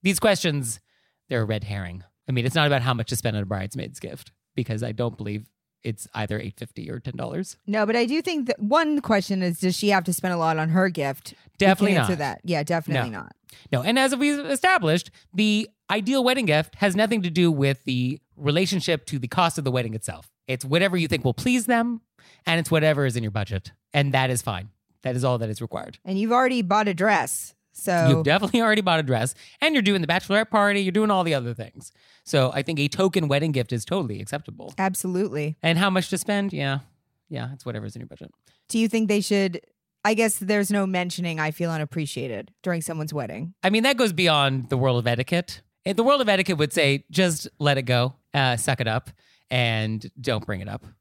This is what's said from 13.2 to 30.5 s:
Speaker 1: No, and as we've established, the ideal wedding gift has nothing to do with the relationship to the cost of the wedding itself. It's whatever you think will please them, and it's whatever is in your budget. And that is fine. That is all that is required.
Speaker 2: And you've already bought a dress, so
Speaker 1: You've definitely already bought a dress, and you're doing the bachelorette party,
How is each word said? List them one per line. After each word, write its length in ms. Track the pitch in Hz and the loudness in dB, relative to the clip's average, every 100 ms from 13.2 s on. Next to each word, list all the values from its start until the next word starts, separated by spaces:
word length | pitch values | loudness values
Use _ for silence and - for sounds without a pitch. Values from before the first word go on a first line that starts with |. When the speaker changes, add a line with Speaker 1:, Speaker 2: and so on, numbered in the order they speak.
| 67 - _ - - | -14 -20 _ -20 -4
Speaker 1:
No, 100 | 131 | -2
and 140 | 139 240 | 2 2
as 160 | 269 254 | 2 2
we've 240 | 285 285 | 0 0
established, 720 | 285 277 370 370 170 170 - - _ | -2 0 2 4 4 2 0 -18 _
the 360 | 180 214 208 220 _ _ | 0 2 2 -2 _ _
ideal 340 | 208 202 269 | -2 0 2
wedding 220 | 247 254 214 | 2 2 2
gift 280 | 151 156 - | 2 0 0
has 200 | 202 190 | 0 2
nothing 260 | 214 233 | 2 0
to 80 | 180 | 0
do 200 | 165 170 | 2 4
with 320 | 151 139 135 - | 4 2 0 -2
the 340 | 127 123 143 _ - | -2 -2 -4 _ -8
relationship 680 | 147 147 185 196 147 160 - | -2 0 2 0 0 -2 -2
to 140 | 147 | -6
the 80 | 120 | -4
cost 300 | - 170 165 | 0 0 0
of 60 | |
the 80 | 139 | -2
wedding 220 | 127 117 | -2 -2
itself. 360 | 110 - 80 - _ - | -6 -8 -12 -14 _ -8
It's 180 | 131 131 | -6 0
whatever 320 | 156 190 180 | 2 2 0
you 100 | 160 | 0
think 160 | 160 | 0
will 100 | 127 120 | 0 -2
please 300 | - 247 226 | 0 0 2
them, 340 | 240 233 233 _ _ _ _ - | 2 2 -4 _ _ _ _ -2
and 140 | 165 | 0
it's 120 | 165 | 2
whatever 340 | 160 156 143 139 | 4 4 4 2
is 100 | 120 | 0
in 80 | |
your 80 | 110 | -4
budget. 400 | 104 98 98 - _ _ | -4 -4 -6 -8 _ _
And 200 | 143 143 | 0 2
that 160 | 131 131 | 2 0
is 120 | 127 | -2
fine. 280 | - 95 104 _ _ _ | -4 -6 -8 _ _ _
That 120 | 135 127 | -6 -2
is 80 | |
all 140 | 127 123 | 0 0
that 120 | 110 | -2
is 120 | 107 | -6
required. 380 | 113 - - - | -8 -10 -12 -16
Speaker 2:
And 160 | - 190 | -6 -4
you've 120 | 220 | 0
already 280 | 240 262 254 | 2 2 0
bought 240 | 190 202 214 | 0 2 2
a 40 | |
dress, 600 | 170 202 202 127 - - _ _ | 0 2 2 0 -6 -10 _ _
so 360 | - - 175 165 | -12 -2 2 4
Speaker 1:
You've 140 | 139 151 | 4 4
definitely 360 | 170 208 240 | 2 2 2
already 200 | 226 214 | 2 2
bought 180 | 190 160 | 2 0
a 40 | |
dress, 300 | 147 120 123 - - - | 2 0 0 -6 -18 -2
and 120 | 302 302 | 0 2
you're 60 | |
doing 180 | 202 196 | 2 2
the 60 | 156 | 2
bachelorette 420 | 170 - 196 | 0 2 0
party, 320 | 220 | 2